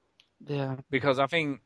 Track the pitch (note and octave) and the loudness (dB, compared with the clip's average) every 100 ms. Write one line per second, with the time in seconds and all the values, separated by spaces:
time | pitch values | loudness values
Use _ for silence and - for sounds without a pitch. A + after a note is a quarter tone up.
0 | _ _ _ _ - C#3+ C3+ C3 - C3+ | _ _ _ _ -8 -4 -4 -6 -2 0
1 | C#3+ C3 C#3 E3+ D3 C3 | 2 2 2 2 -2 -4